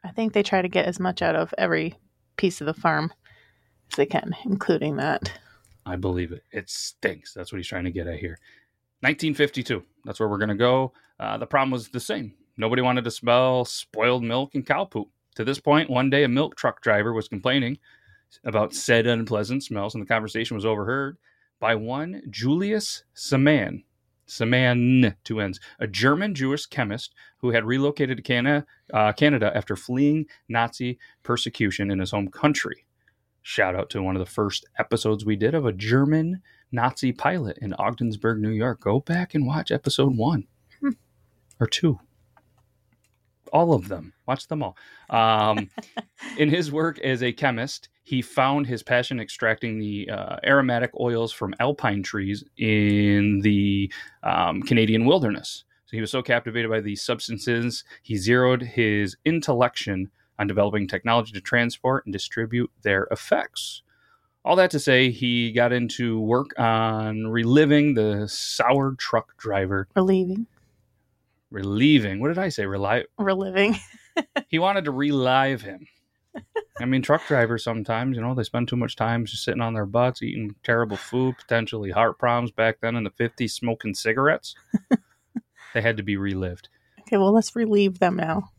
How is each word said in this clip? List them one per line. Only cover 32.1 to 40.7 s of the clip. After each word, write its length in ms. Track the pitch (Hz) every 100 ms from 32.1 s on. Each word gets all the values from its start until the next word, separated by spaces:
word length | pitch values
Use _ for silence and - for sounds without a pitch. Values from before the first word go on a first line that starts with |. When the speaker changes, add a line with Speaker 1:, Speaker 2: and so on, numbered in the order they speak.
Speaker 2:
home 180 | 104 98
country. 560 | - 147 147 - - _ _ _ _ _ _
Shout 340 | - - 98 90
out 140 | -
to 120 | 107
one 140 | 95 95
of 40 |
the 40 | 90
first 340 | - 104 - _ -
episodes 460 | - 117 110 107 104
we 100 | 104
did 180 | 107
of 120 | 160 127
a 80 |
German 680 | 95 107 127 139 156 160 185 _ _ _
Nazi 400 | 120 123 - 131
pilot 460 | 123 143 180 117 -
in 120 | 101
Ogdensburg, 680 | 92 104 120 120 104 110 110
New 120 | 107
York. 280 | 107 123 117
Go 200 | - 113
back 320 | - 170 180 156
and 100 | 127
watch 240 | 151 -
episode 440 | - - - 139 117
one 320 | 120 156 - _ _